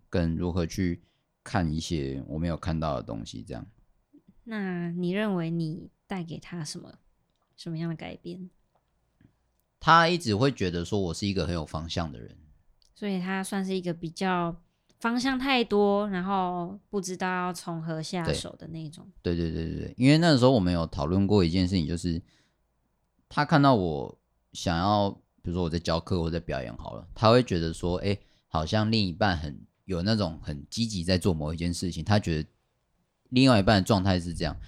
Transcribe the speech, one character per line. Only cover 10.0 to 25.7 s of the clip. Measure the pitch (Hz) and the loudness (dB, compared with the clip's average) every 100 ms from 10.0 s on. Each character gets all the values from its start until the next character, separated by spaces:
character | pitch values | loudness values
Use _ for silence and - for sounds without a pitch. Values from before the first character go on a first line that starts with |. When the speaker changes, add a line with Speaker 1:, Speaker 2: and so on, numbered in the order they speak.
| 165 | 6
Speaker 1:
一 | 175 | 2
直 | 143 101 | 0 2
会 | 139 | 2
觉 | 117 92 | 0 -2
得 | 85 85 | -2 -2
说 | 104 | -2
我 | 92 | -2
是 | 82 104 | -2 -2
一 | |
个 | 95 80 | 0 -2
很 | 87 | -2
有 | 76 | -4
方 | 80 82 | -8 -6
向 | - 82 | -4 -4
的 | 58 | -8
人。 | 53 - - _ _ _ _ | -16 -20 -20 _ _ _ _
Speaker 2:
所 | - 202 | -10 -6
以 | 190 | -4
他 | 180 190 | -4 -4
算 | 190 196 190 | -4 -4 -2
是 | 190 | -4
一 | |
个 | 175 | -4
比 | 170 165 | -6 -8
较 | - 190 180 170 165 _ _ _ _ | -4 -2 0 -2 -6 _ _ _ _
方 | 233 247 | -4 -2
向 | 254 262 | 0 0
太 | 269 254 | 0 2
多， | 233 208 202 202 208 | 2 4 4 2 0
然 | 185 | -2
后 | 185 196 180 180 175 202 _ | -2 0 0 -2 -6 -10 _
不 | 208 | -6
知 | 185 180 | -6 -4
道 | 185 | -4
要 | 185 180 | -2 -4
从 | 175 - 165 | -6 -6 -6
何 | 165 160 | -4 -6
下 | 156 180 165 | -4 -4 -2
手 | 147 - - | -4 -6 -12
的 | 156 | -14
那 | 160 156 | -12 -12
种。 | - - - | -14 -20 -8
Speaker 1:
对。 | 90 85 | -2 0
对， | 85 | 0
对， | 80 80 | -2 -4
对， | 78 | -6
对， | 73 | -8
对。 | - | 2
因 | 131 | 6
为 | 156 | 6
那 | 170 135 | 6 6
时 | 123 | 6
候 | |
我 | 131 | 6
们 | 90 | 4
有 | 87 82 | 2 -2
讨 | - 73 | -2 0
论 | 92 98 | 2 4
过 | 104 | 6
一 | 85 | 4
件 | 90 90 | 2 2
事 | 95 | 0
情， | 76 | 0
就 | 82 | -2
是 | 87 82 - _ _ _ _ _ _ _ _ _ _ | -2 -4 -6 _ _ _ _ _ _ _ _ _ _
他 | - | -4
看 | 147 160 | 4 6
到 | 139 120 | 8 6
我 | 90 73 52 - _ _ _ | 4 -2 -6 -12 _ _ _
想 | - 98 82 | -6 -2 0
要， | 98 104 101 - _ _ | 2 2 2 -4 _ _
比 | - | -6
如 | |
说 | 87 | -2
我 | |
在 | 87 | 0